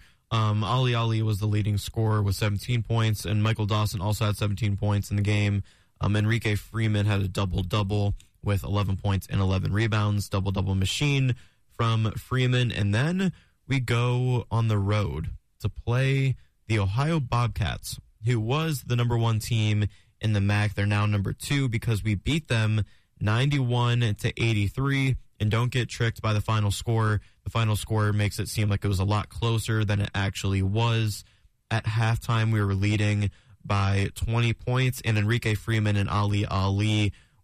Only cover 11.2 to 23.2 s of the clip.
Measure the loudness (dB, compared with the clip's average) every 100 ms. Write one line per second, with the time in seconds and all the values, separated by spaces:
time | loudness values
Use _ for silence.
11.2 | 2 -2 -8 _ _ -4 0 2 0 -4
12.2 | -4 0 2 2 0 0 0 2 2 0
13.2 | 0 -2 _ _ -4 -2 0 0 2 0
14.2 | 0 0 0 0 2 2 2 2 0 -4
15.2 | -6 -10 _ _ -8 -6 -2 0 2 2
16.2 | 0 -2 -8 _ -2 0 0 0 0 0
17.2 | 0 0 0 -2 -4 -4 -10 -14 -14 _
18.2 | -2 0 0 0 0 -2 -2 0 2 2
19.2 | 2 0 0 0 2 2 0 -4 _ _
20.2 | 0 2 2 2 0 0 0 2 2 0
21.2 | -2 -4 -2 0 0 -2 -2 -2 0 -2
22.2 | 0 -2 0 0 2 0 -2 -8 _ -4